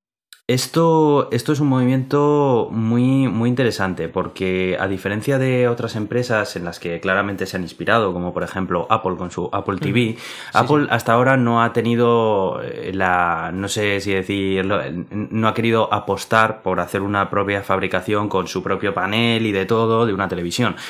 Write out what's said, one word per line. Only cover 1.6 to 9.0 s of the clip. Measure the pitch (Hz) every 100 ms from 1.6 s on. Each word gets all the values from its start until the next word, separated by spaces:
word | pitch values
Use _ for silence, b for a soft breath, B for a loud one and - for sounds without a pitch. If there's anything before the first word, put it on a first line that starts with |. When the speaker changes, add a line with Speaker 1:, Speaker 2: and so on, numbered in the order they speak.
| 147
Speaker 1:
movimiento | 131 127 131 131 143 147 147 139 120 -
muy, | 110 113 120 127 135 131
muy | 104 120
interesante | 123 123 - 95 85 82
porque | 92 87 - 95 92 92 90
a | 95
diferencia | 95 98 104 120 135
de | 131 127 123
otras | 120 113 110
empresas | 104 120 123 110 104
en | 95
las | 87 85
que | 90 85
claramente | 95 95 101 92 92
se | 95
han |
inspirado, | 85 - 87 113 101
como | 90 87
por | -
ejemplo | 85 95 92 87 -
Apple | 110